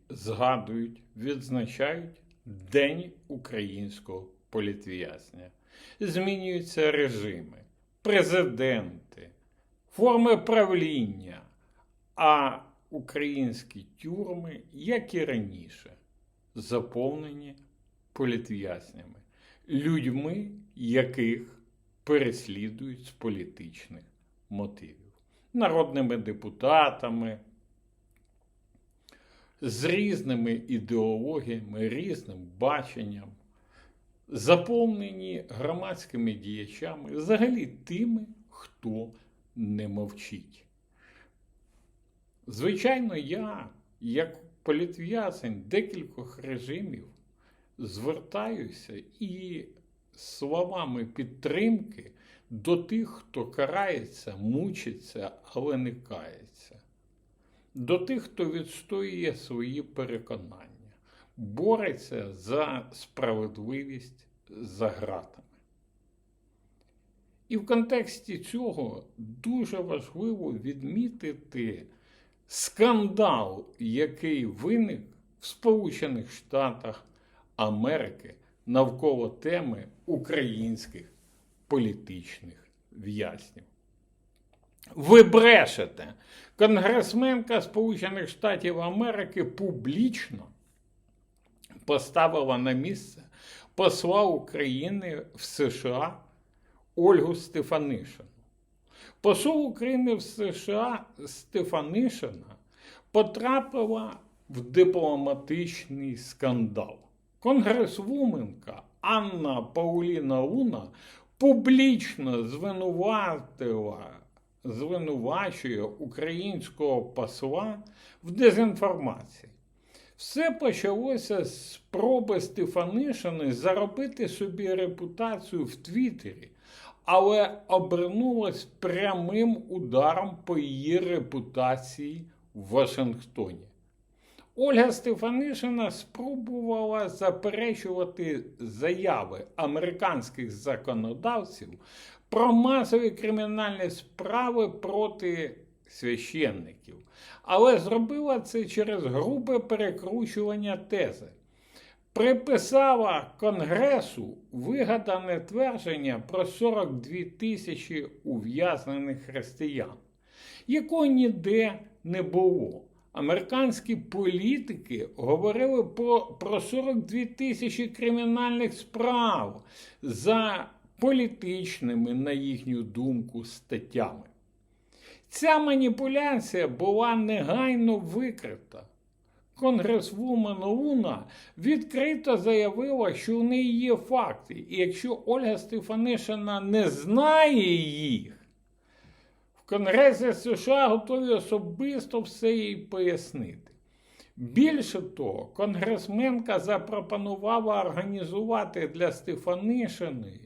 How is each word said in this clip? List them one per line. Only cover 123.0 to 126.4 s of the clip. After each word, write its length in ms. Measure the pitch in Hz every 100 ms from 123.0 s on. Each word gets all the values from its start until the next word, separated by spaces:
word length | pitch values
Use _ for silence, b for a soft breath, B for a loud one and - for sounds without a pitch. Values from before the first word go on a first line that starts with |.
| 285 240 175 165 143
заробити 760 | 120 170 190 202 202 269 - 202
собі 460 | - 196 175 190
репутацію 920 | 185 180 175 175 - 226 208 - 175
в 120 | 123 -
Твіттері, 720 | - 202 254 - 104 90